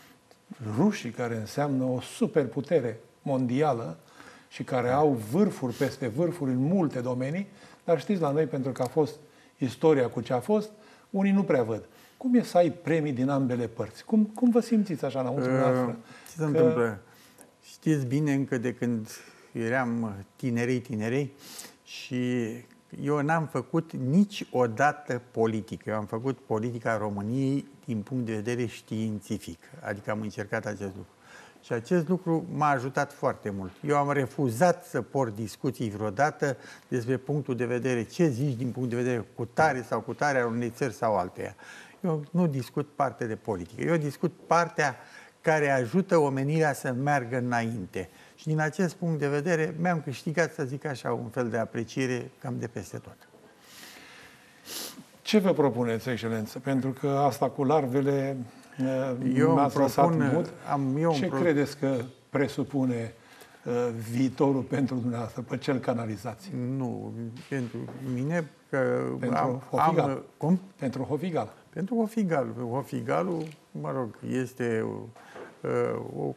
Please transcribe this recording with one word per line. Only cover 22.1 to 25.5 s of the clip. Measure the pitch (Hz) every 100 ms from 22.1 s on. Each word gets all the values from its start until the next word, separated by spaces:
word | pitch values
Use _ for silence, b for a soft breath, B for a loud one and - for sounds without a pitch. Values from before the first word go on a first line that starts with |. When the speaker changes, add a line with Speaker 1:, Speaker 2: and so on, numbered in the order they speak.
| 127 123 123 113 120 117 - _ -
Speaker 2:
eu | 135 147
n-am | 143 165 151
făcut | 139 117 165 165
niciodată | 139 127 165 202 - - 127 123 110 143 147 - 123 117
politică. | - 113